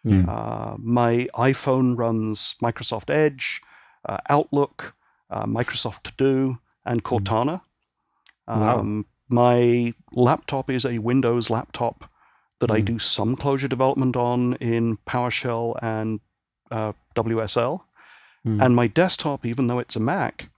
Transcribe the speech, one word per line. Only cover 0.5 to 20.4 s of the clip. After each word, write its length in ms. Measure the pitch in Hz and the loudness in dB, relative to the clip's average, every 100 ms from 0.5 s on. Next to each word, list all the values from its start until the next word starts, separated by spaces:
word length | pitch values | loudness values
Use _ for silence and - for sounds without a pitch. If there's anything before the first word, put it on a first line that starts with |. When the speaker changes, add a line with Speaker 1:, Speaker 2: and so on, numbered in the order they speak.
| 113 110 107 | -8 -8 -8
Speaker 3:
my 480 | 113 120 120 120 123 - | 0 2 4 2 -2 0
iPhone 600 | 127 135 139 131 127 120 | 0 2 0 2 2 2
runs 600 | 117 113 110 107 - - | 0 0 -2 -4 -6 -2
Microsoft 520 | 117 - 113 110 - | -4 -4 -6 -6 -2
Edge, 500 | 151 151 135 - - _ - _ _ - | 2 2 0 -8 -8 _ -20 _ _ -8
uh, 100 | 98 - | -8 0
Outlook, 640 | 147 - 143 143 - - _ _ _ _ | 0 2 0 0 -4 -18 _ _ _ _
uh, 140 | 110 107 | -6 -4
Microsoft 560 | 110 123 - 117 - | -2 -2 -4 -6 -8
To 80 | - - | -16 0
Do, 400 | 135 131 131 123 _ _ - | 2 2 0 -4 _ _ -4
and 160 | 120 | -4
Speaker 1:
Hmm. 60 | - | 0
Speaker 3:
Cortana. 540 | 117 98 110 131 180 _ _ _ _ _ _ _ _ - | -2 0 0 0 -4 _ _ _ _ _ _ _ _ -6
Speaker 1:
Wow. 320 | 113 110 120 | 0 2 2
Speaker 3:
Um, 260 | 107 107 - _ _ | 0 -4 -8 _ _
my 640 | 120 123 123 120 120 117 - _ | 4 6 6 4 4 0 -6 _
laptop 600 | 123 123 156 - 135 131 | 2 4 4 -2 -6 -2
is 140 | 127 127 | -2 -2
a 120 | 120 | -2
Windows 540 | 110 131 120 120 110 | 2 2 2 0 0
laptop 580 | 113 - - 120 - - _ _ _ _ _ | -2 -4 -6 -6 -6 -20 _ _ _ _ _
that 100 | 113 | 0
I 80 | 110 | 2
Speaker 1:
Hmm. 60 | 101 | 0
Speaker 3:
do 140 | 117 | -2
some 360 | - - 104 131 | -2 -2 -2 0
Clojure 340 | 139 139 135 | 0 0 -2
development 460 | 127 131 135 127 123 | 0 0 2 0 0
on 400 | 120 123 123 127 | 0 0 0 -2
in 420 | 120 117 117 107 - | 0 0 0 -2 -4
PowerShell 720 | 123 123 - 123 117 117 117 | -4 -2 -4 -4 -4 -4 -4
and, 360 | 117 110 110 107 _ _ _ _ _ | -4 -4 -4 -6 _ _ _ _ _
uh, 220 | 110 107 - _ | -6 -6 -8 _
W 300 | - 113 113 | -4 -2 -2
S 120 | 110 127 | 0 0
L. 280 | 120 180 _ _ - - _ _ | 0 -4 _ _ -20 -20 _ _
Speaker 1:
Hmm. 160 | 117 107 | -2 4
Speaker 3:
And 160 | 127 120 | 6 6
my 120 | 120 | 4
desktop, 580 | 160 180 - 156 139 117 | 2 2 0 -4 -4 -4
even 220 | 117 123 | -2 -2
though 100 | 123 | -2
it's 160 | 120 - | -4 -2
a 40 | |
Mac 500 | 113 185 123 - | -2 -2 -4 -6